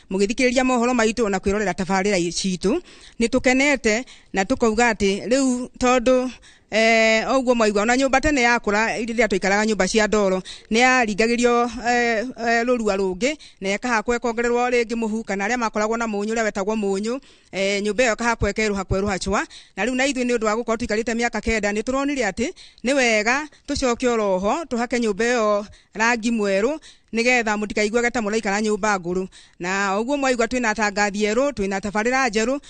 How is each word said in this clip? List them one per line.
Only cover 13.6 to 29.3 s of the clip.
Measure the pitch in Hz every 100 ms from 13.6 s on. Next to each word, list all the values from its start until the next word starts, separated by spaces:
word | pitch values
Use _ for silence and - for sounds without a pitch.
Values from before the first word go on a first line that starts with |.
na | 190 202
ĩkahakwo | 254 226 208 240
ĩkongererwo | 240 226 240 240 247
rĩngĩ | 247 233 233
mũhu, | 226 220
kana | 220 196 202
arĩa | 247
makoragwo | 220 214 214 233
na | 233
mũnyũ | 202 208
ũrĩa | 226
wetagwo | 220 202 196
mũnyũ, | 220 196 196 214 262 - - _
eh, | - 196 202
nyũmba | 208 196
ĩyo | 254
ĩkahakwo | - 233 226 208
ĩkerũha | 196 220 196
kwerũha | 185 190 202 180
cwa. | 190 214 320 - - -
Na | 220
rĩu |
na | 254 277
ithuĩ | 262 247
nĩ | 240
ũndũ |
wa | 214
gũkorwo | 220 233 220
tũikarĩte | 240 214 233
mĩaka | 226 233 208
kenda, | 226 226 202
nĩ | 208
tũronire | 240 269 277 285 208
atĩ | 185 262 - - -
nĩ | 233
wega | 285 240 214 208 269 302 - -
tũcoke | 285 254 233 247
oro | 233 202 180
ho, | 202 294
tũhake | 320 233 240 240
nyũmba | 226 196
ĩyo | 233 247 214 208 208 - _
rangi | - 226 240 226
mwerũ, | 233 202 196 226 311 - - _
nĩgetha | 226 233 254 220 214
mũtikaiguage | 208 220 214 233 233
ta | 233
mũraikara | 208 220 214 202
nyũmba | 214 208 214 196
ngũrũ. | 175 180 190